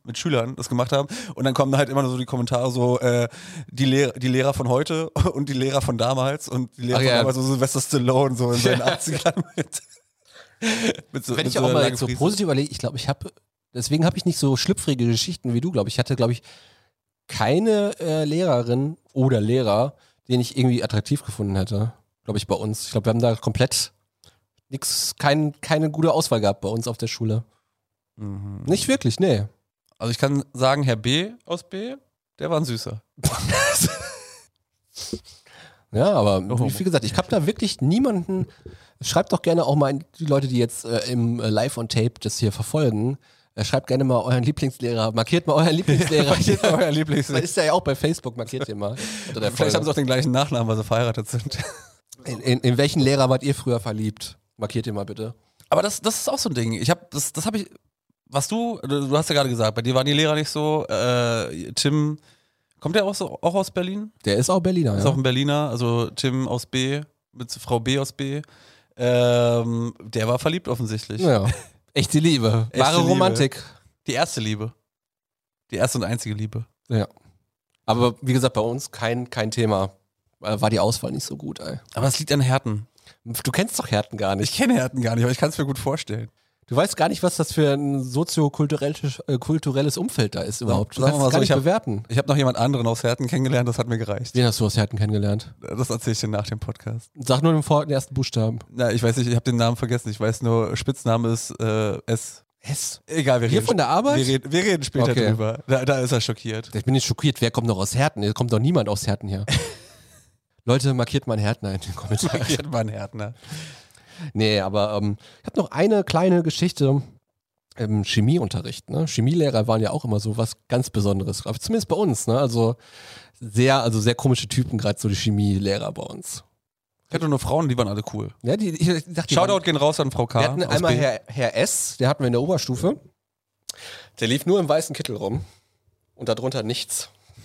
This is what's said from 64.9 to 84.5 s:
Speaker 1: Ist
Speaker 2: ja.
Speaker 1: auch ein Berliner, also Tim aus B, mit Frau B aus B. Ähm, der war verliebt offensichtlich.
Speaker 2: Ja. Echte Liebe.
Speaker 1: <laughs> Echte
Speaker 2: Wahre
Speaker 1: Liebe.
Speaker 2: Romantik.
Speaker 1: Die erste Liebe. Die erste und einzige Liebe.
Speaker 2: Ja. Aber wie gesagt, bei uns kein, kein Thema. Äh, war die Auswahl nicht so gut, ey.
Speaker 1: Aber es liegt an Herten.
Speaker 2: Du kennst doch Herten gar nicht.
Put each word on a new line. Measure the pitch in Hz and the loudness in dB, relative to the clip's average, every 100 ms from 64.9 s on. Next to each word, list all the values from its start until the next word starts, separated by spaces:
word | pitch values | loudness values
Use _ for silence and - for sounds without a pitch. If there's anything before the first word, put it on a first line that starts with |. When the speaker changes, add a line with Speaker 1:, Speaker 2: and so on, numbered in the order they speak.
| 101 | 2
Speaker 1:
Ist | |
Speaker 2:
ja. | 113 | 2
Speaker 1:
auch | 135 | 2
ein | |
Berliner, | 131 127 143 147 147 | 2 2 2 0 0
also | 120 120 117 117 | 0 0 0 -2
Tim | - 131 131 131 | -2 -2 0 -2
aus | 120 - | -4 -4
B, | 131 131 143 151 _ _ | -4 -2 -4 -8 _ _
mit | 123 120 | -16 -14
Frau | - - 120 | -12 -2 -2
B | 120 139 | 0 0
aus | 135 | -2
B. | - 139 143 - - - _ _ - | -6 -6 -6 -10 -20 -20 _ _ -2
Ähm, | 123 123 123 120 120 120 117 117 117 - | 2 4 4 4 4 2 0 -2 -4 -8
der | 110 117 113 | -8 -2 0
war | 127 | 0
verliebt | 160 175 131 | 0 -2 -4
offensichtlich. | 120 110 110 - 107 | -4 -4 -6 -6 -2
Speaker 2:
Ja. | 175 110 107 - - _ _ | 2 4 2 -2 -8 _ _
Echte | 143 - 151 | -2 2 4
Liebe. | 165 139 110 113 113 | 4 4 4 2 0
Speaker 1:
<laughs> | |
Echte | 123 | 2
Speaker 2:
Wahre | 135 170 | 4 4
Speaker 1:
Liebe. | 170 | 4
Speaker 2:
Romantik. | 180 185 135 135 - - - _ _ - | 4 4 2 0 -2 -16 -20 _ _ -4
Speaker 1:
Die | |
erste | 123 170 131 | -2 -2 -2
Liebe. | 107 107 110 - _ _ _ _ _ _ _ _ _ | -4 -4 -6 -10 _ _ _ _ _ _ _ _ _
Die | 92 | -2
erste | 127 127 | 0 0
und | |
einzige | 92 117 - | -2 -4 -4
Liebe. | 104 110 110 - _ - | -6 -6 -8 -10 _ -2
Speaker 2:
Ja. | 113 - _ _ _ _ _ _ _ - | -2 -2 _ _ _ _ _ _ _ 0
Aber | 117 120 117 | 2 2 2
wie | 127 | 0
gesagt, | 127 127 | 2 2
bei | - | 2
uns | 113 131 - | -2 -2 -8
kein, | - 117 120 120 | -4 -2 -2 -4
kein | 120 110 | -4 -2
Thema. | 120 110 98 98 - _ _ _ _ | 0 2 2 -2 -6 _ _ _ _
Äh, | 104 110 | -6 0
war | 110 | 2
die | 107 | 2
Auswahl | 104 113 123 | 2 0 -4
nicht | 139 | -6
so | - - | -8 -10
gut, | 143 - | -10 -10
ey. | - 135 - | -10 -12 -10
Speaker 1:
Aber | - 135 | -4 -2
es | - | 0
liegt | 156 | 0
an | 143 | 2
Herten. | 127 131 117 104 113 _ - _ | 2 2 0 -4 -6 _ -20 _
Speaker 2:
Du | 117 117 131 | -12 -6 -2
kennst | 185 226 - | 0 -2 -4
doch | - | -2
Herten | 104 - 101 | -2 -2 -2
gar | 98 98 | 0 0
nicht. | 107 | 0